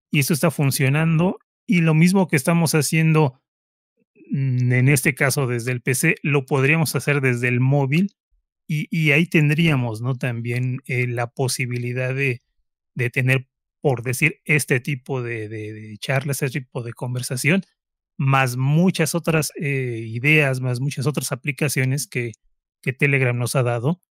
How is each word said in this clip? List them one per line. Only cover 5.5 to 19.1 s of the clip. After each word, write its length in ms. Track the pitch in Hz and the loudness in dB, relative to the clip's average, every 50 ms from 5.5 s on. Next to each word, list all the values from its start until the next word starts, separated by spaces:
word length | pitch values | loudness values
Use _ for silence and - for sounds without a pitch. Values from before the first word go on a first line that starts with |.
| 123 120 113 127 | -2 -4 -4 -4
el 80 | 127 120 | -6 -4
P 140 | - 143 127 | -2 -2 -2
C, 200 | - - 160 170 - | 0 0 0 0 0
lo 240 | - 151 143 143 135 | -2 0 0 0 0
podríamos 480 | - 151 135 131 135 160 165 156 - - | 0 0 0 2 2 2 2 0 0 -2
hacer 260 | 135 - 151 143 147 | -4 -2 0 0 0
desde 280 | 131 131 123 120 123 123 | 2 0 0 0 0 0
el 120 | 123 123 | 0 2
móvil. 540 | 127 131 139 143 135 127 143 165 202 196 _ _ _ _ _ _ _ _ _ _ _ - | 2 2 2 2 2 2 0 0 0 -2 _ _ _ _ _ _ _ _ _ _ _ -6
Y, 180 | 160 151 - - | -6 -6 -4 -4
y 200 | - 165 160 151 | -2 0 2 4
ahí 160 | 139 151 175 | 4 4 2
tendríamos, 760 | - - 165 151 147 - 147 170 165 147 127 120 117 107 110 | 4 4 4 4 4 4 4 2 2 2 2 0 -2 -4 -4
¿no? 140 | 117 131 131 | -4 -4 -4
También, 680 | 123 - 127 117 117 113 120 120 123 127 127 123 131 - | -4 -4 -4 -4 -4 -4 -4 -4 -2 -2 -4 -4 -6 -6
eh, 220 | - 131 123 123 123 | -4 -4 -2 -2 -2
la 180 | 120 120 120 | -2 -4 -6
posibilidad 880 | 117 _ - 135 123 - - 131 120 123 120 120 123 123 127 127 127 131 | -6 _ -4 -2 -2 -2 -4 -4 -4 -4 -6 -6 -6 -4 -4 -4 -4 -2
de, 280 | 135 139 135 120 120 _ _ _ _ _ _ _ _ _ _ - | -2 -2 -2 -2 -4 _ _ _ _ _ _ _ _ _ _ -6
de 160 | - 120 120 | -4 -4 -4
tener, 380 | - 139 127 127 131 131 127 _ _ _ _ _ _ _ | -2 0 0 2 2 0 -2 _ _ _ _ _ _ _
por 220 | - 147 127 120 | 0 0 0 0
decir, 380 | 113 127 123 - 160 151 - _ _ | -2 -4 -2 0 0 0 -2 _ _
este 360 | - 156 156 - - 147 120 | 0 0 0 0 0 -2 -2
tipo 420 | - - 143 127 - - 139 127 | -2 -4 -8 -8 -6 -8 -8 -6
de, 260 | 120 117 117 110 107 107 | -6 -6 -8 -8 -10 -10
de, 240 | 110 107 107 107 | -10 -12 -12 -12
de 260 | 107 107 107 107 107 - | -14 -14 -16 -16 -16 -10
charlas, 440 | - - 131 135 - 139 139 - | -6 -4 -2 -2 -2 -4 -4 -4
este 180 | 151 131 - 147 | -4 -4 -4 -6
tipo 220 | 127 _ - 139 | -8 _ -10 -10
de 100 | 113 117 | -10 -10
conversación, 680 | 113 - 139 127 123 127 123 - 139 123 - 135 175 196 - _ _ _ _ _ _ _ _ _ _ - | -10 -10 -8 -6 -6 -6 -6 -6 -6 -2 0 2 2 0 0 _ _ _ _ _ _ _ _ _ _ -4
más 380 | 139 135 135 135 131 127 120 | 0 2 4 4 2 2 0
muchas 580 | 127 131 139 147 160 180 190 175 - 160 - | 0 0 2 4 4 4 2 2 0 0 0